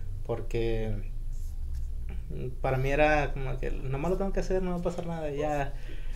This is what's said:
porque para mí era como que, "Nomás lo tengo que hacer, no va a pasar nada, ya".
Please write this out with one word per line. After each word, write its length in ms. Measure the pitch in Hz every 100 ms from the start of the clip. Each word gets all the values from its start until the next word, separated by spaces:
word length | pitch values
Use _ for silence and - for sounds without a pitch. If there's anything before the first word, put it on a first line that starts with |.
| - - -
porque 680 | 110 104 117 113 113 110 104 101 - - - - - - - - - - - - 147 127 -
para 180 | 135 131
mí 120 | 135
era 420 | 143 151 151 143
como 260 | - - 123
que, 120 | -
"Nomás 400 | - 131 139 165
lo 40 | 196
tengo 160 | 196
que 80 | 190
hacer, 220 | 175 185
no 80 | 185
va 40 | 175
a 40 |
pasar 240 | 175 175 170
nada, 240 | 165 156
ya". 440 | 143 151 147 139 - - - -